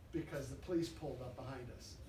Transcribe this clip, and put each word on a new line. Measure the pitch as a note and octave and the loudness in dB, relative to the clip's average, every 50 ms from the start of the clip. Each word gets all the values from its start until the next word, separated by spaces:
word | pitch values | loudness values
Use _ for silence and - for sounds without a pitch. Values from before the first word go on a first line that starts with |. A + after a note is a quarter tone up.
| - - - | -8 0 0
because | D#3+ D#3 - D#3 C#3+ B2+ B2 | 2 2 2 2 0 0 0
the | C3+ | -2
police | - - - F3+ E3 E3 - | -4 0 4 6 6 6 4
pulled | - - D#3 - - B2 | 2 0 -2 -2 0 0
up | B2+ B2 - | -2 -2 -2
behind | - B2 C3 C3+ B2 B2 - - | -2 -4 -2 -2 -4 -4 -6 -6
us. | - - - - - - | -8 -8 -10 -8 -8 -6